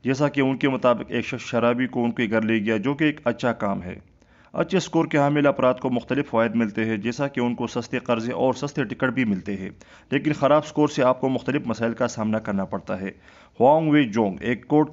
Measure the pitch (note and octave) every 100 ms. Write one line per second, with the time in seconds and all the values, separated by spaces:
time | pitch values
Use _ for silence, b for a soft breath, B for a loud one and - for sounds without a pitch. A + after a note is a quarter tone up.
0 | B2 C3+ D3 C#3+ C3 C3 C#3 B2+ B2+ A#2
1 | A#2+ A#2 A#2 B2 - A#2+ A#2+ A#2+ B2+ B2
2 | A#2 A2+ A2+ A2+ A2 A2+ G#2 A2 A2 C#3+
3 | D#3 D3 - A#2 B2+ A2+ G#2 F#2+ F2 -
4 | - _ b b b - E3+ F#3 - E3
5 | D#3 D3+ C#3+ D3 C#3+ C3+ B2+ B2+ C3 A#2+
6 | - C3 C#3+ A#2 A2+ A#2 A2 G2+ A2+ G#2+
7 | A2 A#2+ C#3 C#3 A#2+ A2+ A#2 B2 A#2 B2+
8 | A#2 A#2 A2+ - C3 B2+ C#3+ D3 A#2 C#3
9 | C3 B2 A#2+ F#2+ F2 G2 F#2 - B B
10 | B C3+ D3 D3+ C#3 D3+ D3+ - D3 D3
11 | B2+ B2+ C3+ B2+ - C3 A#2+ G#2+ A#2 A2+
12 | A#2+ - A2 A2 G#2+ G2 F#2+ G2 - G2
13 | F#2+ - B B B _ B2 D#3 D#3+ D3
14 | C3 G#2+ G#2 F2+ A2 B2 - D3+ D3+